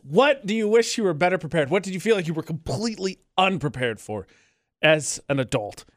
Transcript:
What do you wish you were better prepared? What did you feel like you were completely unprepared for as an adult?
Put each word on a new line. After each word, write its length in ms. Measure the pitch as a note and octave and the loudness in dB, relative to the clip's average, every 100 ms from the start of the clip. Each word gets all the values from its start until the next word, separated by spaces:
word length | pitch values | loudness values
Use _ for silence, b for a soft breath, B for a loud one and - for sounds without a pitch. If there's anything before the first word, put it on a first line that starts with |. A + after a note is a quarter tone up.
What 420 | C3 D#3+ C#4 C#4 G3 | -2 2 4 2 -2
do 80 | |
you 140 | A3 G#3 | -2 2
wish 280 | A#3 A3+ - | 2 2 0
you 60 | |
were 120 | G3+ D3+ | -2 2
better 240 | F3 F3+ | 0 0
prepared? 320 | D#3 E3 C#3 | -2 -2 0
What 100 | F#3 | 0
did 120 | F#3+ F#3 | -2 -4
you 40 | |
feel 160 | G#3 G#3 | 0 0
like 120 | D#3+ | 0
you 80 | D#3+ | -6
were 80 | |
completely 720 | D3+ D#3+ - B2+ A3+ G#3+ F#3+ F#3 _ - | -6 -8 -6 -4 -4 -4 -6 -8 _ 0
unprepared 640 | F#3+ F#3 C#3+ C3 B2 G#2+ | 0 0 -4 -4 -4 -4
for 280 | - G#2+ - _ _ _ _ _ | -8 -10 -12 _ _ _ _ _
as 360 | D3+ D#3 C#3+ - - | 4 4 2 -6 -2
an 100 | C#3+ | -2
adult? 460 | B2+ B2+ G#2 - - | 0 -2 -4 -14 -14